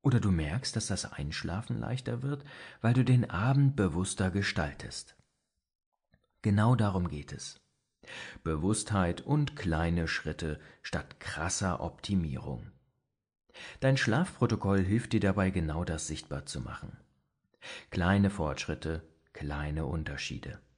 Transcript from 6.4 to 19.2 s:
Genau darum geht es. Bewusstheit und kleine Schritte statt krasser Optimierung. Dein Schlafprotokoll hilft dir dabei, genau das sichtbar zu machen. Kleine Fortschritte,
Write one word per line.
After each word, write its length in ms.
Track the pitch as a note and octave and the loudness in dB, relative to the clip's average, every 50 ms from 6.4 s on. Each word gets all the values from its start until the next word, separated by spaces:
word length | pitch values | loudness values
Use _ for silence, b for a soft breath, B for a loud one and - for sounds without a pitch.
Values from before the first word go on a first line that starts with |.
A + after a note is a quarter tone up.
Genau 340 | - G#2+ G2+ G#2 G#2+ A#2 B2+ | 2 4 4 6 6 6 6
darum 340 | B2+ A2 G2+ F#2+ F#2+ F2+ E2+ | 4 4 2 2 0 -2 -2
geht 240 | - D2 C#2 - C#2 | -4 -8 -8 -10 -12
es. 260 | - - - - _ _ _ _ _ _ _ _ _ B B B B B B B B _ | -12 -12 -14 -16 _ _ _ _ _ _ _ _ _ B B B B B B B B _
Bewusstheit 760 | E2 D#2 D2+ D#2 G2 A2 - - - G#2+ G2 F2+ F2 E2+ - | -2 -2 0 2 0 0 0 0 0 2 2 2 2 0 -2
und 340 | - - C#3+ D3+ D3 - - | -2 0 2 2 2 0 -4
kleine 520 | - - F2+ D#2+ D#2 E2 E2+ E2+ F2 E2 | -4 -2 0 2 2 2 2 2 0 0
Schritte 520 | D#2 - - - D#2 D2 - E2+ D#2 D2+ B B B B B | 0 -2 -4 -4 -6 -6 -4 -6 -6 -6 B B B B B
statt 380 | B - - D#2+ - - - _ | B -6 -6 -6 -8 -8 -16 _
krasser 600 | - - - - D#2+ F2 - - G#2 F#2 F2 - | -10 -10 -6 -4 -4 -2 -2 0 0 0 0 -2
Optimierung. 920 | - E2 - - - - G2+ F#2+ E2 D#2 C2 B1 - - C2+ A1+ - - - _ _ _ _ _ _ _ _ _ _ _ _ _ _ B B B B B B B | -4 -6 -8 -8 -4 0 0 0 0 0 -4 -6 -6 -6 -8 -8 -10 -14 -18 _ _ _ _ _ _ _ _ _ _ _ _ _ _ B B B B B B B
Dein 180 | - C3+ C3+ | 2 2 4
Schlafprotokoll 840 | C3+ - A#2 G#2+ B2+ F#3 F#3 - - B2 A2+ A2+ - - G2 G2+ G2 | 4 2 2 4 2 2 0 0 0 2 2 2 2 2 2 2 4
hilft 320 | F#2 F#2 G#2 A#2 - - A#2 | 4 2 2 0 0 0 0
dir 60 | G#2+ | 2
dabei, 300 | F#2+ F#2+ F#2+ G2+ F#2+ F#2+ | 2 2 2 2 2 2
genau 340 | F#2 F#2 E2 D#2 D2+ E2 F2 | 0 0 -2 -2 -2 -2 -2
das 240 | - E2 D2 - | -4 -4 -6 -4
sichtbar 380 | - D2+ - - - - C#2 C2+ | -6 -8 -8 -8 -8 -8 -8 -8
zu 160 | - - C#2 | -8 -8 -8
machen. 340 | A#1 A1 - - - - - - - _ _ _ _ _ _ _ _ _ _ B B B B B B B | -8 -8 -10 -12 -12 -14 -16 -18 -20 _ _ _ _ _ _ _ _ _ _ B B B B B B B
Kleine 400 | - F#2 F2 F2 G2 G2 G2+ G2 | -2 0 4 4 6 6 6 4
Fortschritte, 760 | G2+ - D#2+ D2 C#2 - - - D#2 - - D#2+ D#2+ D#2+ - - _ _ | 4 0 -2 -2 -2 -4 -4 -4 -6 -4 -4 -4 -6 -6 -8 -12 _ _